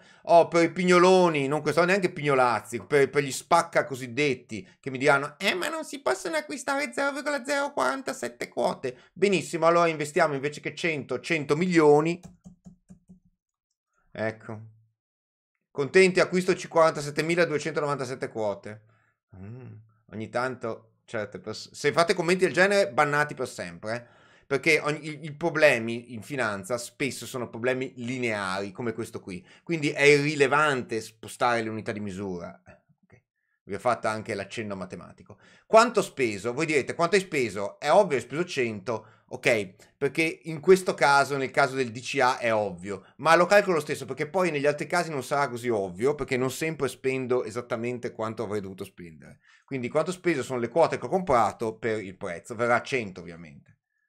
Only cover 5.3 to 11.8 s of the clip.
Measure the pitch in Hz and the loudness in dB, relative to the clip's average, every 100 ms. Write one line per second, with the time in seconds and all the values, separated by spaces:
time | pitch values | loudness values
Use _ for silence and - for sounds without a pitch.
5.3 | - 196 359 302 320 302 277 - 359 339 | -4 -2 -2 -2 -4 -8 -6 -4 -4 -4
6.3 | 320 294 294 - 277 285 - 277 277 285 | -6 -6 -8 -6 -4 -4 -4 -4 -4 -6
7.3 | 285 269 285 285 277 262 269 269 - 120 | -6 -4 -4 -4 -2 -2 -2 -6 -8 -8
8.3 | - - - 180 - 127 - _ - 202 | -10 -10 -2 -2 -2 -8 -10 _ -2 2
9.3 | 175 143 165 165 170 170 151 147 175 160 | 2 -2 2 4 6 4 0 -2 2 2
10.3 | 139 147 147 160 147 170 151 120 123 - | 0 -4 -6 -10 -4 -4 -4 -4 -6 -2
11.3 | 160 147 147 185 165 | -2 0 0 2 6